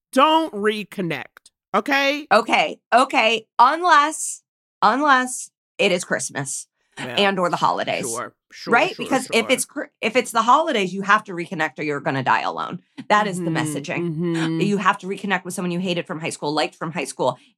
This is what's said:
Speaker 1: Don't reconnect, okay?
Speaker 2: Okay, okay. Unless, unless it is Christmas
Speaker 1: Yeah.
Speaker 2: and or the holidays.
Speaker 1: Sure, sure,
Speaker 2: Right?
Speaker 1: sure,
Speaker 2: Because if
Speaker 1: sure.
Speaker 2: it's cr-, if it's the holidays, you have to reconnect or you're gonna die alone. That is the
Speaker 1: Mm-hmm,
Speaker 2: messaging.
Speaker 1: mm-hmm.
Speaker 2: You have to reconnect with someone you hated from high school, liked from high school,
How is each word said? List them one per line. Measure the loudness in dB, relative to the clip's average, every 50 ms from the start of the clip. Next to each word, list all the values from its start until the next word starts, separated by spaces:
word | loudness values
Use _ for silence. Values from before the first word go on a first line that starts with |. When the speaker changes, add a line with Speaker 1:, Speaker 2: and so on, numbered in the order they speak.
| _ _
Speaker 1:
Don't | 2 4 4 6 6 4 2 0 -2
reconnect, | -2 0 0 0 -2 -4 -8 -8 -6 -4 -4 -4 -6 -8 -12 _ _ -20 _ _ _ _ _ -2
okay? | -2 0 0 2 2 2 2 0 -2 0 4
Speaker 2:
Okay, | 4 4 4 4 2 2 2 0 -2 -8 _ _ 4
okay. | 4 4 4 2 2 2 2 2 0 -4 _ _ 6
Unless, | 6 6 6 4 4 6 6 6 6 4 0 -4 -8 -8 -8 -10 _ _ _ _ _ _ _ _ 2
unless | 2 2 4 4 4 4 4 2 0 -6 -10 -12 -14 _ _ _ _ _ -2
it | 0 2
is | 2 0 -2
Christmas | -2 -4 -4 -4 -4 -6 -6 -6 -6 -8 -10 -12 _ _ _ _ _ _ -14
Speaker 1:
Yeah. | -12 -6 0 0
Speaker 2:
and | 2 2 2 0
or | 0 0
the | 0
holidays. | 0 0 0 0 0 -2 -4 -4 -4 -4 -6
Speaker 1:
Sure, | -6 -8 -8 -10 -14 _ _ _
sure, | -20 -16 -4 0 0
Speaker 2:
Right? | 2 2 0 -2
Speaker 1:
sure, | -6 -6
Speaker 2:
Because | -2 -2 -2 -2 -2
if | -2 -2 0
Speaker 1:
sure. | 0
Speaker 2:
it's | -2 -4 -4
cr-, | -6 -8 -10 -10 -12 _ _
if | -6 -4 -2
it's | -2 -2 -2
the | 0 0 4
holidays, | 4 4 4 4 2 0 -2 -2 -2 -4
you | -2
have | 0 2 2 2 2
to | -2
reconnect | -10 -10 -8 -6 -4 -2 -2 -2 -4 -4
or | -6
you're | -4 -4 -4
gonna | -2 -2 -2 0
die | 2 2 2 2
alone. | 2 -2 -4 -4 -6 -6 -8 -10 -12 _ _ -12 -4 0
That | 2 2 2
is | 0 -4 -6
the | -4 -4
Speaker 1:
Mm-hmm, | -2 -2
Speaker 2:
messaging. | -2 -4 -4 -8 -8 -6 -6 -4 -4 -4
Speaker 1:
mm-hmm. | -4 -4 -2 -2 -2 -2 -2 -2 -2 -2
Speaker 2:
You | 0 0 0 0
have | 0 0 0 -2
to | -4 -10
reconnect | -10 -8 -4 -2 -4 -4 -4
with | -6 -8
someone | -6 -4 -4
you | -2 -2
hated | -2 -2 -4 -4 -4
from | -6 -8 -8
high | -8 -8
school, | -8 -6 -6 -4 -2
liked | -2 -2 -4 -4
from | -8 -10 -8
high | -6 -6 -8
school, | -8 -6 -4 -2 -2 -2 -4 _ _ _